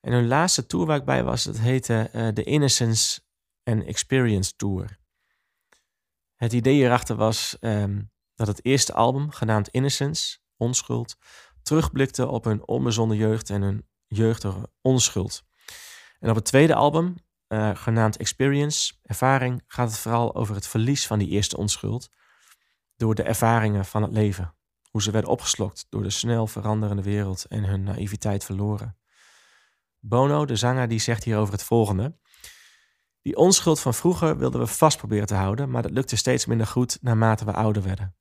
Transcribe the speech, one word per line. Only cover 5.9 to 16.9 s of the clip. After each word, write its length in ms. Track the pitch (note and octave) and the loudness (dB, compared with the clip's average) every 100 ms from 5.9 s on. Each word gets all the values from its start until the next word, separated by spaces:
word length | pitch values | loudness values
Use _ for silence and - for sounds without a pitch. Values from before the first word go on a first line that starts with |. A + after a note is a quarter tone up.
| _ _ _ _ | _ _ _ _
Het 180 | _ A#2 | _ 0
idee 220 | A#2+ A#2+ | 2 4
hierachter 420 | C#3+ B2+ B2 - A2 | 6 6 4 0 0
was, 400 | A2 A2 - - | 2 0 -6 -6
ehm, 420 | A2+ G#2 G2+ G2+ G2+ _ _ | -2 0 0 -4 -8 _ _
dat 120 | _ A2 | _ -4
het 180 | G2 | -2
eerste 280 | B2 C3+ - | 2 2 2
album, 380 | - A#2 C3+ D3 | 2 2 2 -4
genaamd 380 | - A2+ A2 G#2 | -6 0 0 0
Innocence, 720 | B2+ C#3 - C#3+ D#3+ - - _ _ | -2 -2 -2 -4 -4 -8 -10 _ _
Onschuld, 600 | A#2 B2 - A#2+ A#2 - _ - - _ | -2 -2 -4 -6 -6 -14 _ -20 -20 _
terugblikte 640 | - D3+ D#3+ C3+ C3+ - B2+ | 0 2 2 0 -2 0 -2
op 180 | B2 | -2
hun 220 | A2+ G#2+ - | -2 -2 -2
onbezonnen 500 | B2 C3 A2 A2+ G#2+ | -2 0 0 0 2
jeugd 340 | A2 A2 - | 0 0 -2
en 120 | G2+ | -2
hun 260 | G2 G#2 - _ _ | -2 -4 -8 _ _
jeugdige 640 | G#2 A2+ A2+ G2+ F#2+ A2+ _ | 0 0 0 -4 -8 -10 _
onschuld. 640 | C3 B2+ - - E2+ - _ _ - - - - - _ | 2 2 2 -2 -6 -8 _ _ -20 -20 -20 -20 -20 _
En 120 | - | -2
op 60 | A2 | 0
het 80 | |
tweede 300 | A2 C3+ D#3 | 4 6 6
album, 400 | - D3 | 6 4